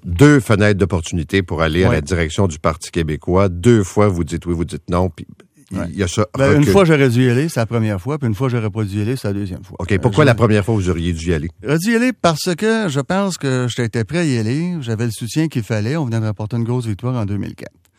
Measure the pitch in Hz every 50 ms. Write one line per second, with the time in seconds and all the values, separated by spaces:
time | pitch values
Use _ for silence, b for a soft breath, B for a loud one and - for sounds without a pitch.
0 | - 90 85 85 139 147 147 139 113 - 110 92 104 104 104 90 98 87 98 85
1 | 80 - - 87 76 - - 98 92 - 87 78 80 80 76 87 92 - 120 78
2 | 73 71 92 82 85 78 - - 98 90 76 78 - 85 78 - - - - 87
3 | 80 76 76 71 - - 87 92 101 95 87 87 87 120 120 110 95 - - 104
4 | 104 104 90 85 82 73 85 80 - 85 87 82 85 76 76 73 - - 87 87
5 | 92 90 82 - - - - - _ _ _ _ _ - 90 98 90 85 76 92
6 | 98 90 - 110 107 - - 131 135 139 151 147 147 170 190 196 190 160 160 143
7 | 139 131 117 123 131 123 120 127 156 170 - 127 113 101 117 117 110 110 104 90
8 | - 135 151 151 135 113 104 92 135 127 120 120 110 107 92 113 107 92 98 107
9 | 104 110 131 127 - 104 101 101 101 90 92 - - - - - - - 104 90
10 | - 123 107 151 151 135 113 104 120 107 107 104 95 - 113 104 92 90 85 82
11 | 82 90 82 80 82 87 85 76 73 82 - - 98 117 147 165 175 226 233 226
12 | 247 254 240 - - 170 160 143 - 185 170 - 214 220 226 226 214 175 131 143
13 | 131 - 180 196 202 190 170 - 143 135 127 127 123 120 - - 120 110 - 120
14 | 110 - 147 175 175 151 127 113 107 113 131 156 170 180 175 160 127 117 110 104
15 | 120 120 107 - 123 107 - 156 165 156 - 127 101 - 117 107 104 117 151 170
16 | 143 117 113 113 110 107 107 - 107 104 123 117 117 113 123 127 117 110 101 -
17 | 120 123 127 120 107 95 104 98 95 82 80 - - - - _ _ b b